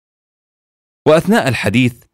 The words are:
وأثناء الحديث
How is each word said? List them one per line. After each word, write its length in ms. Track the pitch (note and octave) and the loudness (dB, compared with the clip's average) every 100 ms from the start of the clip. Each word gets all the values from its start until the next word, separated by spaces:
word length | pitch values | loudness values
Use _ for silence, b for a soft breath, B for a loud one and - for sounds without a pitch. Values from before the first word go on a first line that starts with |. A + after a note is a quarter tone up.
| _ _ _ _ _ _ _ _ _ _ C#3+ | _ _ _ _ _ _ _ _ _ _ 0
وأثناء 420 | D#3 E3+ A3 C3 | 0 2 0 0
الحديث 440 | A2+ A2 A2+ B2 - _ | -2 -2 0 -2 -4 _